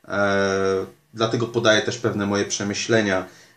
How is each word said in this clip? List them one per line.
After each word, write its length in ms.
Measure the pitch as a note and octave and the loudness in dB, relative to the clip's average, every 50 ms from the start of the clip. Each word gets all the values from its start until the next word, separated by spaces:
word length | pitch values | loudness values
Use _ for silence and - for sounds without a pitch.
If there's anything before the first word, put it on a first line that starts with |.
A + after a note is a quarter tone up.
| - | -12
e, 800 | - F#2+ G2+ G2+ G2 G2 G2 G2 F#2+ F#2+ G2 F#2+ F#2+ F#2+ F#2+ F#2+ - - _ _ _ - | -6 -2 -2 0 0 2 2 0 0 0 0 0 0 0 -2 -4 -6 -12 _ _ _ -4
dlatego 340 | A2 A2+ G#2+ A#2 A#2 A2+ | -2 -2 0 0 -2 -2
podaję 340 | - - A#2 A2 A2 G#2+ G#2 | -2 -2 2 4 4 4 4
też 160 | - A2 - | 2 -2 -6
pewne 280 | - - A2 G2 G#2 G2+ | -2 -2 -2 -2 0 -2
moje 200 | G2+ G2+ G2+ F#2+ | 0 0 0 0
przemyślenia. 800 | - - - G2+ G2+ G2+ - - - A#2 A2 G#2 G2+ F#2+ F2+ F2+ - - - - - _ | -2 -4 -4 -4 -4 -4 -4 0 2 2 2 4 2 0 -2 -2 -6 -16 -20 -20 -20 _